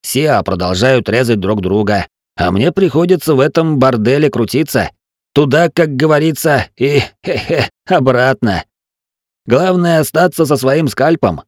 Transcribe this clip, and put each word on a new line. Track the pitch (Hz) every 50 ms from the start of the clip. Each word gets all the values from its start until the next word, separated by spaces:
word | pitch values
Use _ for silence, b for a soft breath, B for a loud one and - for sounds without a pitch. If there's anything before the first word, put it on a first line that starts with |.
Сиа | - - - 131 151 151 131 104
продолжают | 85 - 92 87 90 90 92 90 110 131 135 123 101 -
резать | 101 123 131 117 117 104
друг | 90 95 107 104
друга, | 90 90 98 107 107 98 104 98 85 - _ _ _ _ _
а | - 87 90
мне | 90 98 120 170
приходится | 170 196 190 160 123 156 175 180 185 156 - 160 151
в | 127
этом | 139 151 - 165 165 160 156 135
борделе | 127 131 123 113 104 117 135 143 156 143
крутиться. | - 113 117 - - 139 160 - - 123 92 - _ _ _ _ _ _ _ _
Туда, | _ 139 147 135 123 160 170 160
как | _ - 165 156 139
говорится, | 127 151 156 151 147 156 160 151 - - 160 143 127 95 - _
и, | _ 120 139 147 135 - - _ _ _
хе-хе, | 185 170 113 - - 165 147 120 - _ _ _
обратно. | - 185 151 131 131 123 120 123 135 131 - - 107 95 80 - _ _ _ _ _ _ _ _ _ _ _ _ _ _ _ _
Главное | - 117 139 180 185 185 180 175 170 165 160
остаться | 151 - - 156 180 180 - - 160
со | 131 147
своим | 135 226 - 135 156 160 131
скальпом. | - - 131 156 165 - - 104 82 73 -